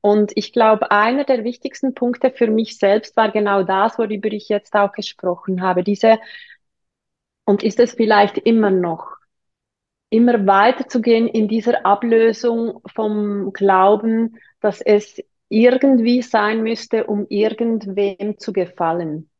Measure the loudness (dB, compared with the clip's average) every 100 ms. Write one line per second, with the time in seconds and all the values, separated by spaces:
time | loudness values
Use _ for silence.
0 | 2 2 0 -4 -6 2 2 2 2 0
1 | 2 -2 -2 -2 -2 -8 -14 -6 -6 -2
2 | -4 -2 -4 0 0 0 -2 -2 0 0
3 | 0 -2 0 0 0 0 0 0 0 -2
4 | -4 -4 -6 -8 -4 -6 _ 0 0 -2
5 | -14 -6 -6 -6 -6 -4 -2 -2 -2 2
6 | 2 2 -2 -20 -20 -20 _ _ _ _
7 | _ _ _ _ -2 0 0 0 0 2
8 | 2 4 4 0 0 2 2 0 -2 -6
9 | -12 -20 _ _ _ _ _ _ _ _
10 | _ 2 4 4 4 4 4 2 -4 -4
11 | 2 2 2 -2 -2 -2 -2 -2 0 0
12 | 2 2 2 0 -4 -2 -6 -8 -14 -6
13 | -4 -4 -4 -6 -8 -2 2 4 4 4
14 | 0 -2 -4 -8 _ _ -6 -4 0 0
15 | 0 -18 -20 _ _ 2 4 4 2 2
16 | 2 0 0 -2 0 -2 -4 -6 -6 -6
17 | -2 -6 -4 -2 -2 -2 -4 -4 -6 -4
18 | -4 -4 -10 -8 -6 -6 -6 -4 -4 -4
19 | -6 -10 -12 _